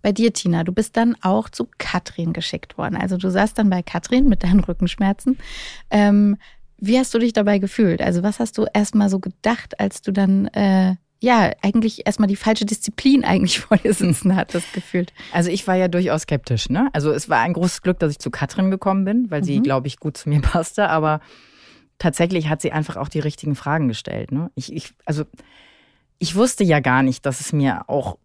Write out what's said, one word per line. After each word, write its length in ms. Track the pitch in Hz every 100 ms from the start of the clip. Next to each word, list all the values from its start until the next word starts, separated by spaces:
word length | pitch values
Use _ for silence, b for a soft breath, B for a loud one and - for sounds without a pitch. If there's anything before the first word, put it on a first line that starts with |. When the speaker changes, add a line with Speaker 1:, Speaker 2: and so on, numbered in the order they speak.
Speaker 1:
bei 100 | 208
dir, 220 | 196 226
Tina, 320 | - 180 170
du 80 | 170
bist 240 | 180 220 -
dann 180 | 233 226
auch 260 | 185 202 220
zu 200 | - 233 _
Katrin 540 | - 185 - - 165
geschickt 440 | 165 165 170 - -
worden. 200 | 170 -
Also 220 | 185 185
du 120 | 185
saßt 260 | 185 214 -
dann 140 | 214
bei 120 | 180
Katrin 460 | 170 170 - 254 277
mit 140 | 202
deinen 180 | 180 196
Rückenschmerzen. 720 | 175 170 175 - 196 202 - 262 B B B B -
Ähm, 480 | 208 202 202 208 202 b b - _
wie 140 | 196 247
hast 160 | 262
du 40 | -
dich 120 | 233
dabei 260 | 226 208 202
gefühlt? 420 | 196 - 208 165
Also 200 | - 175
was 160 | 196 208
hast 180 | 233 -
du 80 | 214
erstmal 340 | 208 208 214 202
so 120 | 190
gedacht, 580 | 185 - 208 240 - -
als 240 | 196 -
du 80 | -
dann, 380 | 196 196 196 202
äh, 480 | 208 202 190 185 185 _ _
ja, 320 | 240 233 190 -
eigentlich 440 | 202 226 220 - -
erstmal 200 | - 208
die 80 |
falsche 320 | 196 - 220 208
Disziplin 580 | 214 - - 269 269
eigentlich 360 | - 190 180 -
<laughs> 0 |
vor 160 | - 208
dir 180 | -
sitzen 400 | 208 180 160 190
hattest, 380 | 185 - 170 -
gefühlt? 400 | - - 185 175 - B
Speaker 2:
Also 160 | 175 175
ich 160 | - -
war 80 | 185
ja 100 | 185
durchaus 360 | 175 180 156
skeptisch, 460 | - 143 - 117 -
ne? 180 | 143 269
Also 200 | 151 147
es 160 | 131 -
war 100 | 131
ein 140 | 120
großes 300 | 170 175 -
Glück, 180 | 185 180
dass 100 | 160
ich 80 | 147
zu 120 | -
Katrin 400 | - 139 - 190
gekommen 320 | 190 196 196
bin, 260 | 190 226 240
weil 140 | 151
sie, 160 | 139 139
Speaker 1:
Mhm. 20 |
Speaker 2:
glaub 240 | - 135 135
ich, 120 | -
gut 160 | 156 -
zu 120 | -
mir 120 | 147
<laughs> 20 |
passte. 460 | 135 175 165 - 202
Aber 300 | 160 156 156 b b b b b b b _
tatsächlich 500 | 175 - 175 185 156
hat 120 | 156
sie 120 | -
einfach 240 | 156 151 -
auch 120 | 147
die 120 | 160
richtigen 340 | 147 - 151
Fragen 320 | 139 - 156 139
gestellt, 460 | 110 - 110 -
ne? 180 | 131 170 -
Ich, 160 | 127
ich, 200 | 156 - _
also 180 | - 151 151 - b b b b b b b _
ich 160 | 165
wusste 300 | 175 247 -
ja 160 | 190 147
gar 220 | 131 127
nicht, 200 | 131 127 143
dass 120 | 127
es 120 | -
mir 360 | 151 135 85 -
auch 300 | 143 120 -